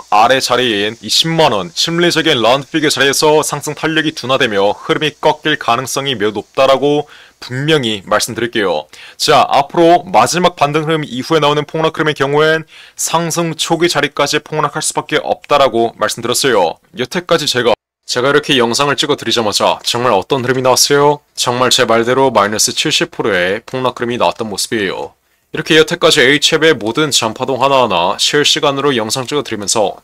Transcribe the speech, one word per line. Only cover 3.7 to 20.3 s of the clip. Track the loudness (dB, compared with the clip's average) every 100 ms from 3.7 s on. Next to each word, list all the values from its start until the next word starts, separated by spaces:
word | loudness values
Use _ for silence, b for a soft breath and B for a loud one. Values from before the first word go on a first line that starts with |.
탄력이 | -6 -2 -2 -2
둔화되며 | -6 -4 0 0 2 0
흐름이 | 0 -4 -2 -2 -2
꺾일 | -2 0 -2 -2
가능성이 | 0 -2 -2 -6 -4
매우 | -2 -2
높다라고 | -4 -6 0 4 4 2 0 -4 B B B
분명히 | -12 -8 -2 0 0 -6 -2
말씀드릴게요. | -2 -2 -6 -4 -2 0 -2 -6 B B B
자, | 2 2 4
앞으로 | 2 0 2 4 4
마지막 | 2 2 2 2 0
반등 | 0 0 0
흐름 | -2 -4
이후에 | -4 -8 -2 0
나오는 | 2 0
폭락 | -2 -2 -2 -2
흐름의 | -2
경우엔 | -2 0 2 2 0 -4 B B
상승 | B -4 -2 -2 -2 -4 -4
초기 | -2 0 0
자리까지 | 0 -2 -2 -2 -2
폭락할 | -4 -4 -4 -4
수밖에 | -4 -6 -4 -4
없다라고 | -2 -4 0 2 4 2 -2 -2
말씀드렸어요. | -4 -4 -4 -2 2 2 2 -2 _ -10
여태까지 | -8 -6 -2 -2 0
제가, | 0 0 0 _ _ -8
제가 | -2 2
이렇게 | 0 2 0
영상을 | 0 0 -2
찍어드리자마자 | -2 -2 -2 -2 -2 0 0 0 0
정말 | -2 -2 2
어떤 | 0 0